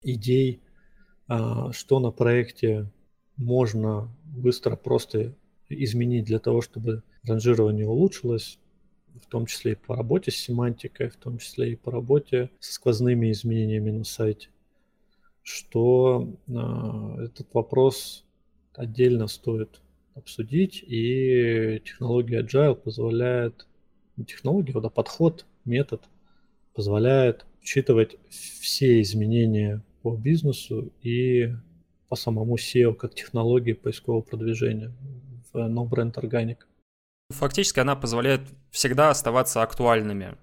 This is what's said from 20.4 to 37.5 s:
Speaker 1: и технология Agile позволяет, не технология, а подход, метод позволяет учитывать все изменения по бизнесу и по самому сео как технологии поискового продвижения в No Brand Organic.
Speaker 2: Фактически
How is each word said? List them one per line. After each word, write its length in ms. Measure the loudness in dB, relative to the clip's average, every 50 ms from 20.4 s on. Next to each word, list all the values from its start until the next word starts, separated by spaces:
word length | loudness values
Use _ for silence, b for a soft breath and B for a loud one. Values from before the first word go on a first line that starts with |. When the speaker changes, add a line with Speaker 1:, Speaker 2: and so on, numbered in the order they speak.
| -8 -4 0 0 0 0 -2 -10 -14
Speaker 1:
и 960 | -8 -4 -2 -2 0 0 0 2 2 4 4 4 4 2 0 0 0 -2 -4 -8
технология 580 | -12 -12 -8 -4 0 0 0 0 0 -2 -4 -4
Agile 320 | 0 2 4 4 4 4
позволяет, 920 | 2 -4 -10 -6 -4 -2 -2 0 0 0 0 0 0 -2 -2 -6 _ -20 _ _ _ _ _ _ _ _ _ _
не 80 | -14 -14
технология, 480 | -14 -14 -8 _ 0 0 0 0 -2 -4
а 160 | -4 -6 -4
подход, 560 | _ -2 -2 -2 0 2 2 2 2 0 -16 _ _ _ _
метод 380 | -2 0 0 0 -2 -4 -12 _ _ _ _ _ _ _ _ _ _ _ _ _ _ _
позволяет 720 | -4 -2 0 2 2 4 4 6 6 4 4 2 0 -8 -20 _ _ _
учитывать 540 | -4 -2 -2 2 4 6 4 4 2 0 -20 _ _
все 720 | -20 -18 -16 -16 -16 -10 -8 -6 -4 0 4 6 6 6
изменения 840 | 4 2 0 -2 0 2 2 2 4 4 2 2 0 0 -2 -6 -10 _ _ _ _
по 120 | -6 -6
бизнесу 760 | -2 0 2 2 2 2 0 -2 -2 -6 -8 -8 -8 -8 -10 _ _ -6
и 520 | -4 -2 0 2 2 4 2 2 2 -2 -8 -12 -18 _ _ _ _ _ _ _ _
по 80 | -10
самому 420 | -6 -4 -2 -2 -2 0 0 -2 -2
сео 340 | -2 0 4 4 6 6 4
как 220 | 0 -6 -10 -10
технологии 580 | -10 -16 -6 -4 0 2 4 2 2 2 0 -4
поискового 480 | -2 -4 -8 -8 -6 _ -4 -4 -4
продвижения 720 | -4 _ -10 -6 -4 -4 -2 -2 -2 -2 -2 -4 -8 -12 -14 -16 -16 -16 -16 -16 -18 -20 -20 -20 -20 -12 _
в 40 |
No 320 | -6 -4 -4 -4 -4 -4 -2
Brand 260 | -2 0 -2 -2 -2
Organic. 440 | -6 -8 -4 -2 -2 -2 -2 -6 _ -16 _ _ _ _ _ _ _ _ _ _ _ _ _
Speaker 2:
Фактически 500 | -8 -4 -4 -2